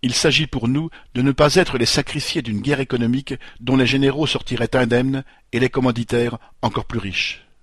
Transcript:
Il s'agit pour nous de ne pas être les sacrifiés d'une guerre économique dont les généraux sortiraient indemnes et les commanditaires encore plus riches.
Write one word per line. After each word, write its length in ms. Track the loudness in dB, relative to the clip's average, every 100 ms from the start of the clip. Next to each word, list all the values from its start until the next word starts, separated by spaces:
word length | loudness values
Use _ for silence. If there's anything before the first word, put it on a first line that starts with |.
Il 100 | -2
s'agit 340 | 0 2 2 0
pour 180 | -2 0
nous 240 | 0 -2 -10 -10
de 80 | 0
ne 80 | 0
pas 240 | 4 4
être 240 | 4 2 0
les 80 | 0
sacrifiés 560 | 0 -2 -6 -6 -6
d'une 180 | -4 -4
guerre 200 | -2 -2
économique 540 | -2 0 0 0 -2 -10 -12 -10
dont 160 | 0 2
les 100 | 4
généraux 400 | 4 2 2 -2
sortiraient 480 | -2 -4 -4 0
indemnes 480 | 2 2 2 2 -2 -6 _ _
et 80 | 0
les 100 | 0
commanditaires 680 | 2 0 0 -2 0 0 -4 -14 -4
encore 260 | -4 -2 -4
plus 120 | -6
riches. 480 | -4 -4 -6 -8 _ _